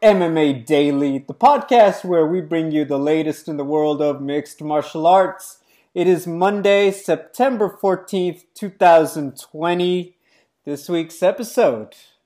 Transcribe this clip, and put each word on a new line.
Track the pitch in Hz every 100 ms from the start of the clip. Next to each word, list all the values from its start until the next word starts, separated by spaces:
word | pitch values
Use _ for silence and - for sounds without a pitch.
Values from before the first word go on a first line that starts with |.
M | 214 190
M | 170 160
A | 147
Daily, | 127 117 147 143 139 143 135
the | -
podcast | - 254 285 - 240 202 185 185
where | 170 156
we | 180
bring | 156 165 160
you | 151 143
the | 139
latest | 147 160 156 147 -
in | 147
the | 139
world | 151 151 147
of | 147 139
mixed | 139 147 147 -
martial | 151 151 - 160 165
arts. | 190 185 - - - _ _ _
It | 180 175
is | 180 175
Monday, | 165 190 208 202 202 202
September | 196 - 156 - - 262 226 202
fourteenth, | - 196 185 - 196 180 170 _
two | - 202
thousand | - 180 165 147 160 139 -
twenty. | - 151 170 175 180 180 170 _ _ _ _ _
This | 143 143 -
week's | 170 160 -
episode, | 180 190 226 - 175 113 104 - _ _